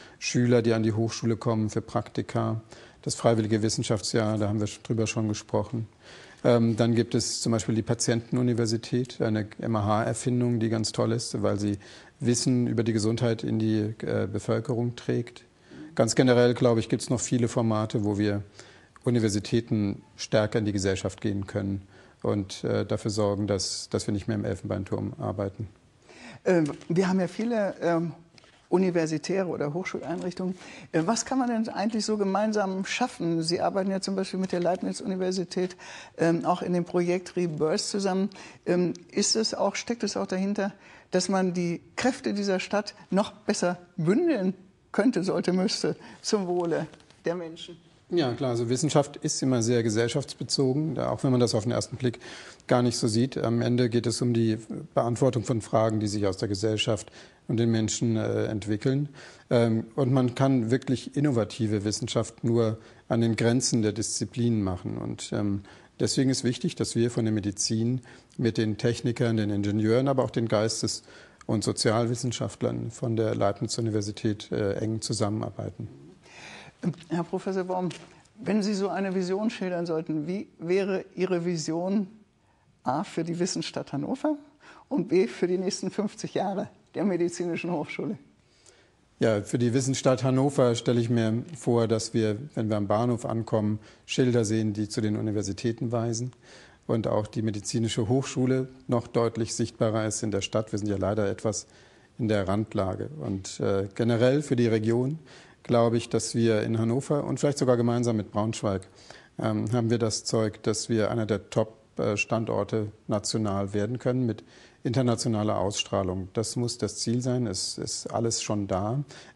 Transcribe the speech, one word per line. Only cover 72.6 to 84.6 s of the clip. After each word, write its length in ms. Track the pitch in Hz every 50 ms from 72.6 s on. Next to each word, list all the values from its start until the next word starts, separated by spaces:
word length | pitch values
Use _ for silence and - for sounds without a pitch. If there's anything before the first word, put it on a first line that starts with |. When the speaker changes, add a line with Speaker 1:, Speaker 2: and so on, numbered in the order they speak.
| 120 117 117 120 117 117
Speaker 1:
von 240 | - - - 120 113 110
der 180 | 110 110 110
Leibniz-Universität, 1160 | 113 113 101 101 - 123 110 - - 113 113 104 107 101 104 107 - - 110 104 101 - -
äh, 240 | - 117 107 98 101
eng 260 | - 110 107 110 107
zusammenarbeiten. 880 | - - 117 101 110 101 104 110 113 107 101 - 104 101 - - 113 - - - - - - - - - - - - - - - - - - _ - 180 139 - - -
Speaker 2:
Herr 140 | 165 175 165
Professor 440 | - - 185 - 196 190 190 180 180
Worm, 200 | 185 185 185 170 - - - - - - - _ _ -
wenn 220 | - 180 202 214
Sie 140 | 185 214 208
so 140 | 190 202 190
eine 260 | 170 185 196 190 185
Vision 340 | 190 180 175 190 202 214 233
schildern 380 | - - 190 185 180 170 170 175
sollten, 400 | 160 160 165 - 156 156 147 170
wie 200 | 185 208 - - - -
wäre 460 | 160 170 185 196 196 190 190 185 - - -
Ihre 280 | 180 185 180 185 170 170
Vision 640 | 180 175 160 143 - 160 170 180 190 202 220 190 - - - - _ _ _ _ _ _ _ _ _ _ _ -
A 200 | 123 127 151 202
für 200 | - - 175 160
die 160 | 170 165 170
Wissensstadt 540 | 175 - - 165 160 - - 127 - - -
Hannover 440 | 139 147 - 269 262 - 302 302 294 - - _ _